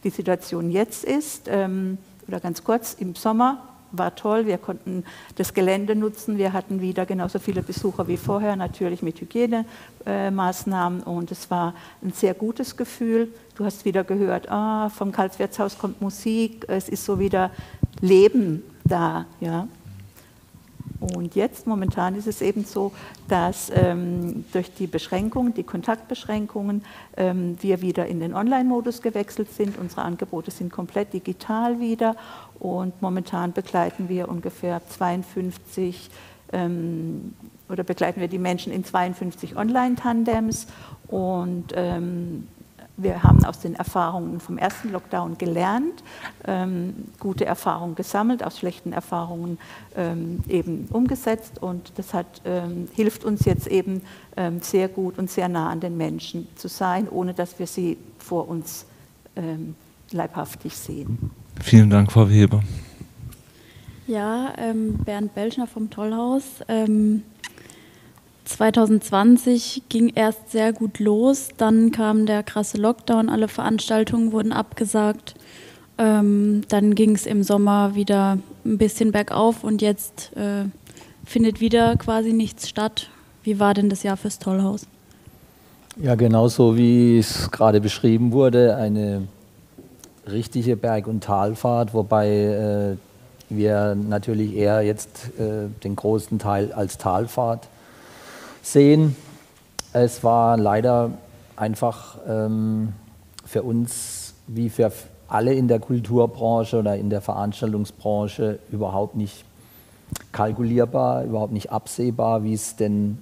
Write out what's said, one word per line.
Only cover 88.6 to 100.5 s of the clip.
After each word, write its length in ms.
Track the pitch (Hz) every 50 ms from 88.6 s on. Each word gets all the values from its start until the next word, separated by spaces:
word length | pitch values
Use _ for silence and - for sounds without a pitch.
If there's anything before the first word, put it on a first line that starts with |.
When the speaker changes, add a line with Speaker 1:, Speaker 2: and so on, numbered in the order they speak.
| 123 117 107
Speaker 4:
eine 500 | - 113 107 104 107 104 101 101 98 98 98 - - - - _ - - _ _ - - - - - - - _ _ _ -
richtige 460 | 98 117 110 - - 127 113 123 120
Berg- 300 | 101 - 120 110 107 95
und 180 | 110 113 107 -
Talfahrt, 680 | - 101 98 98 104 113 - - 123 120 117 117 104 113
wobei, 340 | 113 101 104 110 107 104 104
äh, 680 | 104 104 104 104 104 104 107 104 104 104 101 101 98 95 - - - - - - - - - _
wir 460 | 110 104 104 107 104 104 104 104 101
natürlich 600 | 101 104 107 104 104 101 - 113 107 107 104 101
eher 280 | 104 104 101 107 110
jetzt, 480 | 107 104 107 107 - - - - - 123 - -
äh, 300 | 110 107 107 107 104 101 107 -
den 140 | - 101 101
großen 420 | - - 104 110 107 101 - 113 104
Teil 340 | - 104 101 98 104 -
als 260 | - 113 101 90 - -
Talfahrt 720 | - 98 90 95 117 117 - - 123 117 117 113 - - - - - - - - - - - - - - - - - - - -
sehen. 520 | - - - 143 143 143 151 156 160 151 131 - - - - - - _ _ _ _ _ _ - - -
Es 320 | - 120 120 117 - - -
war 320 | 117 117 117 117 117